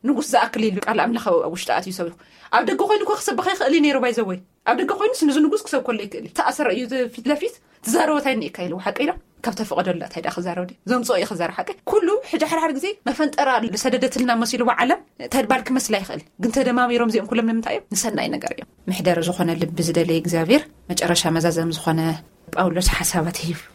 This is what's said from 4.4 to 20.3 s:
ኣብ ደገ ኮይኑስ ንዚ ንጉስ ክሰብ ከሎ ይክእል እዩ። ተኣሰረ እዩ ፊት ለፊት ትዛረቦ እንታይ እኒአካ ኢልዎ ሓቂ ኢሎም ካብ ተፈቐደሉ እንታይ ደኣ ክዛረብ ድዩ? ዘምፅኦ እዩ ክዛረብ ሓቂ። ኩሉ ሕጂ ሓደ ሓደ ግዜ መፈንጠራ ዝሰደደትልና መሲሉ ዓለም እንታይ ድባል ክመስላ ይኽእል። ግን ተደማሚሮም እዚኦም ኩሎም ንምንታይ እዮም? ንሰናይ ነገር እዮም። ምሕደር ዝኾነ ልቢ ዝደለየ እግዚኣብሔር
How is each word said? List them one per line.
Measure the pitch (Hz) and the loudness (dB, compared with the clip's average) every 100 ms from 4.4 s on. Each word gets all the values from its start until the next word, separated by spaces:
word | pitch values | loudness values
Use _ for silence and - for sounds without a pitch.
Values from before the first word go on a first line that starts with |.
| - _ - | -10 _ -2
ኣብ | 247 | 0
ደገ | 302 | 0
ኮይኑስ | 392 427 523 | 0 0 2
ንዚ | 302 277 | 2 4
ንጉስ | 302 427 | 4 2
ክሰብ | - 285 | -2 -4
ከሎ | 262 220 | -2 -4
ይክእል | 202 202 | -4 -10
እዩ። | 226 | -10
ተኣሰረ | - - - 269 | -2 0 0 0
እዩ | 196 247 262 247 | 0 -2 -2 -4
ፊት | 240 233 | -4 -2
ለፊት | 294 403 - _ _ - | -2 -2 -8 _ _ -2
ትዛረቦ | 302 320 302 | 2 2 2
እንታይ | 277 254 | 0 -2
እኒአካ | - - | -2 -6
ኢልዎ | 180 180 | -8 -4
ሓቂ | 196 202 | -4 -2
ኢሎም | 294 - _ _ | -2 -2 _ _
ካብ | - 190 | -6 -4
ተፈቐደሉ | 220 - 185 180 | -4 -2 0 -2
እንታይ | - - | -4 -8
ደኣ | - | -6
ክዛረብ | - 180 175 180 | -6 -6 -4 -6
ድዩ? | - - | -10 -2
ዘምፅኦ | 247 233 185 | -2 2 0
እዩ | - | 0
ክዛረብ | 175 170 | -2 -4
ሓቂ። | - - 392 - | -4 -8 -8 0
ኩሉ | 415 359 427 539 | 2 4 0 0
ሕጂ | - | -2
ሓደ | 302 330 | 0 0
ሓደ | 320 | 0
ግዜ | 269 359 415 - | -2 -4 -4 -6
መፈንጠራ | 247 302 294 285 247 226 | 0 -2 2 2 2 -2
ዝሰደደትልና | 208 269 247 254 254 247 233 | -2 0 0 0 0 0 2
መሲሉ | 226 247 233 | 0 0 0
ዓለም | - 247 370 - _ | 2 2 0 -2 _
እንታይ | 240 269 | -2 0
ድባል | 214 262 | 2 0
ክመስላ | 220 262 - 208 | 0 -2 0 -2
ይኽእል። | 190 - - _ | -2 -10 -12 _
ግን | 208 | -2
ተደማሚሮም | 247 254 247 247 240 240 | 2 2 2 2 2 2
እዚኦም | 220 214 | 2 0
ኩሎም | 233 226 | 0 2
ንምንታይ | 226 226 | 0 -2
እዮም? | - - | -6 -4
ንሰናይ | 208 226 208 - | -2 -2 -2 -4
ነገር | 151 - | -4 -6
እዮም። | - - _ - | -8 -14 _ -6
ምሕደር | 185 175 170 | 0 2 2
ዝኾነ | 170 180 170 | 0 0 0
ልቢ | 165 160 165 | 0 -2 -2
ዝደለየ | 165 165 165 165 | 0 2 2 2
እግዚኣብሔር | 160 | 2